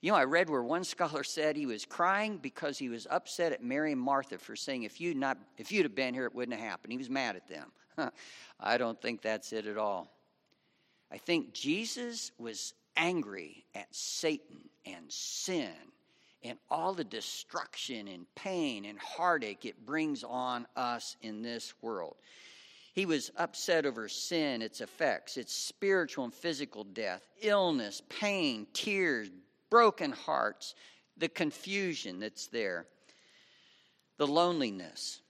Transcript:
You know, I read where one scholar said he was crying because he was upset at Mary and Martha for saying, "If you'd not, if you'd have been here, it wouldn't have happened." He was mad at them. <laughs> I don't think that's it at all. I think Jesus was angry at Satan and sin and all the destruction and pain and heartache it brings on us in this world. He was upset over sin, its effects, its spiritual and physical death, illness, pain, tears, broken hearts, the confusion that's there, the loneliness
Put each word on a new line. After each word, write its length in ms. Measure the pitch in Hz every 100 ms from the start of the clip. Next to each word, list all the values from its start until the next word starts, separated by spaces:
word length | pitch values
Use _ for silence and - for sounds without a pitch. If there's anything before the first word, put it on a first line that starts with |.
You 80 | 175
know, 80 | 202
I 60 |
read 260 | 131 165 180
where 120 | 139
one 220 | 120 165
scholar 400 | 185 - 165 151
said 320 | 139 - 151 151
he 100 | 143
was 200 | 107 -
crying 500 | - 175 196 214 196
because 400 | 135 - 156 135
he 120 | 131
was 180 | 117 -
upset 440 | 170 - - 170
at 100 | 139
Mary 300 | 123 135 156
and 80 | 135
Martha 360 | 127 139 131 -
for 180 | -
saying, 280 | 107 - 131
"If 180 | 107 -
you'd 160 | 175 143
not, 220 | 135 131 - -
if 160 | 113
you'd 120 | 208
have 100 | 156
been 180 | 107 131
here, 140 | 123 123
it 80 |
wouldn't 240 | 123 123 113
have 100 | 113
happened." 240 | 90 104
He 60 | 123
was 100 | 131
mad 260 | 135 123
at 140 | 92 -
them. 240 | 76 73 _ _ -
<laughs> 160 | 143 - - - - -
I 160 | 101 120
don't 240 | 120 113
think 220 | 117 113
that's 300 | 110 107 -
it 140 | 110 107
at 120 | 107
all. 340 | 107 95 85 _ _ _ _ _ _ _ _ _ _
I 80 | -
think 360 | - 165 135
Jesus 760 | - 139 180 226 - 240 233 - _
was 360 | 117 107 - - _ -
angry 680 | 170 180 104 98 76 - _
at 200 | - 98
Satan 760 | - - - 165 151 - - - _
and 260 | - 87 80
sin 600 | - - - - 180 113 80 - _ _ _ _ _
and 160 | 117 120 _
all 220 | 156 175
the 100 | 185
destruction 1040 | 120 113 - - - 170 - - - 120 101
and 180 | 90 87
pain 500 | - 196 185 151 110
and 140 | 101 104
heartache 680 | - 160 175 160 110 98
it 200 | 117 -
brings 400 | 113 156 156 135
on 420 | 120 123 127 123 120 -
us 400 | 123 120 - -
in 200 | 113 107
this 320 | 117 117 - -
world. 340 | 113 104 80 - - - - - - - -
He 120 | -
was 260 | 190 151 - -
upset 480 | 170 - - 165
over 240 | 143 117 104
sin, 540 | - - 170 151 120
its 180 | 113 -
effects, 560 | 110 - 156 95 - -
its 160 | 113
spiritual 720 | - - - 196 190 156 -
and 100 | 123
physical 500 | - 175 143 143 107
death, 420 | 101 95 104 90 - _
illness, 580 | 214 208 180 143 107 - -
pain, 580 | - 208 196 151 113 104
tears, 580 | - - 196 180 123 104 92 - _ _
broken 440 | 226 226 - 147
hearts, 640 | 123 - 143 107 - - - - - _ -
the 100 | 160
confusion 920 | - 160 - 185 196 185 156 104 92
that's 260 | 107 - -
there, 400 | 120 101 87 82 _ - - _ - - _ _ _ _ _ _ -
the 100 | 147
loneliness 920 | 151 175 170 123 95 82 - - -